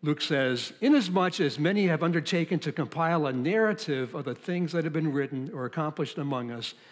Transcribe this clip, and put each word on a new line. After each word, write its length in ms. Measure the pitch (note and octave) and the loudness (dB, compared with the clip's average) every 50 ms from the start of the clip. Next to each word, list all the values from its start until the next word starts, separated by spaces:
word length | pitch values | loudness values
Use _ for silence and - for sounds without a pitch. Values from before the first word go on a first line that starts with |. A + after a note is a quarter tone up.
Luke 200 | - D3 D3 D3 | -2 -2 -2 -2
says, 520 | - - C#3+ C#3 C3+ B2+ B2+ A#2+ A#2 - - - | 0 0 0 2 2 2 2 0 -2 -6 -6 0
"Inasmuch 600 | G#3+ C#4 D4+ C#4+ G#3 F3+ F3+ F#3+ F3+ F3+ - - | 4 6 6 6 4 4 2 2 2 2 2 2
as 180 | F3 C#3 - C#3+ | 0 0 2 2
many 300 | D3+ F3 G3+ G#3 G3 F3+ | 2 2 4 4 4 4
have 160 | D#3+ D3 E3+ | 2 2 2
undertaken 560 | E3+ E3+ E3+ C#3+ - F#3 E3+ E3 D#3+ F#3 D#3 | 2 2 0 0 0 0 0 0 0 0 -2
to 100 | - D3+ | -2 -2
compile 560 | - - - - - D#3+ E3 E3 E3+ E3 D3+ | -4 -4 -4 -4 -2 -2 0 2 2 2 2
a 60 | C3+ C3 | 0 0
narrative 800 | B2+ B2 E3 G3+ A3 A3 G#3+ G3 - - - C#3+ C3 B2+ A#2+ - | 0 0 0 2 2 2 2 2 -2 -2 -2 -2 -2 -2 -4 -4
of 100 | D#3 B2+ | -6 -6
the 100 | C3 A#2+ | -6 -6
things 360 | - - - F3+ F3 F3+ D3+ E3+ | -6 -6 -4 -2 0 0 0 0
that 120 | E3+ D#3 | 0 -2
have 80 | E3 D3+ | 0 0
been 200 | D#3+ D#3 D#3 C#3 | 0 0 0 0
written 380 | C#3+ C#3 C#3 C#3 C3 C3 D3 - | 0 0 -2 -2 -6 -6 -6 -6
or 140 | C#3 B2+ | -6 -6
accomplished 500 | B2 - E3 D#3 D3+ D3 - D3+ C#3 - | -4 -4 -2 -4 -4 -2 -4 -6 -4 -4
among 360 | - C#3+ C#3+ C#3 B2+ A#2+ A#2+ A#2+ | -6 -4 -2 -2 -2 -4 -4 -6
us, 220 | A#2 A2+ - - - - - | -8 -8 -10 -10 -14 -20 -20